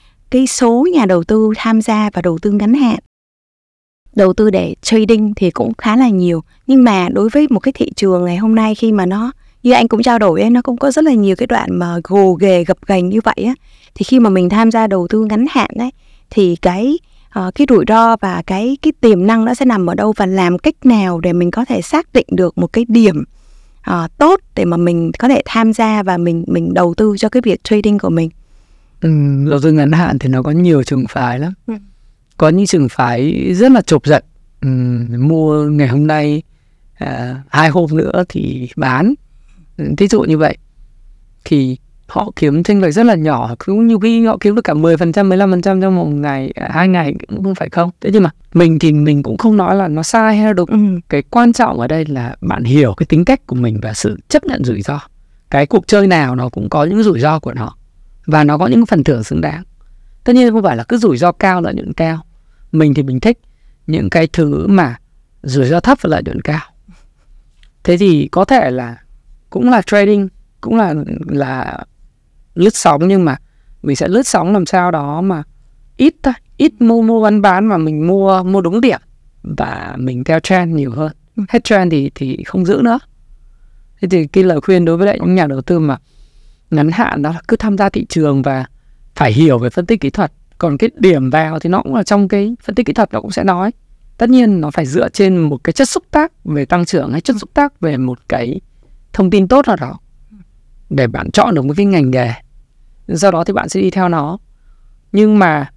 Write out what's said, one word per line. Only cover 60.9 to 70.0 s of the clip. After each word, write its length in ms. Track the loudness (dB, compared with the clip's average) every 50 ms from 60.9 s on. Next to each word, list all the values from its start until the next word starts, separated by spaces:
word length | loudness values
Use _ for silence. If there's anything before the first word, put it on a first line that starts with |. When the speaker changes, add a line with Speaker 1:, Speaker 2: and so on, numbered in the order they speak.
| -2 0
Speaker 2:
rủi 180 | 2 0 2
ro 160 | 2 0 0 0
cao, 280 | 0 0 0 0 0
lợi 140 | -2 -4 -6
nhuận 180 | -8 -8 -10 -6
cao. 260 | -4 -4 -4 -4 -6 -10 -16 _ _ _ _ _ _ -12 -4 0
Mình 220 | 2 2 2 2
thì 80 | 0 -2
mình 180 | -2 -4 0
thích 180 | 0 0 0 0 _ _ _ _ _ _ _ _ _
những 240 | -6 -4 -4 -2 0
cái 160 | 0 0 0 0 0
thứ 340 | 0 0 0 0 -2 0
mà 340 | 2 2 2 2 0 -4 -8 _ _ _ _ _ _ _ _ -10
rủi 240 | -4 -2 0 0
ro 140 | 2 0 0
thấp 180 | 2 2 0 2 0
và 60 | -2
lợi 140 | -2 -2 -4
nhuận 180 | -6 -8 -8
cao. 200 | -6 -6 -6 -6 -8 -12 _ _ _ -20 -20 -20 _ _ _ _ _ _ -20 -20 _ _ _ _ _ _ _ _ -2
Thế 120 | 0 2
thì 320 | 2 4 4 4 2 0 0 0
có 120 | -2 0
thể 260 | 2 2 2 2 0
là 260 | -2 -4 -6 -8 -12 -16 _ _ -20 -20 _ _ -20 -20 _ _
cũng 200 | -6 -2 0 2
là 120 | 2 0 0
trading, 460 | 0 0 2